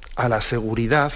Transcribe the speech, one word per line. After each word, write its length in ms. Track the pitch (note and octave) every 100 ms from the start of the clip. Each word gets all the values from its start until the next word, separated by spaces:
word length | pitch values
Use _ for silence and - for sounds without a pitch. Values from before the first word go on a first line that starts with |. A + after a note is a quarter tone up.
| - -
a 140 | A#2+
la 100 | A2
seguridad 720 | - A#2+ A2 A2+ A2+ D3 D3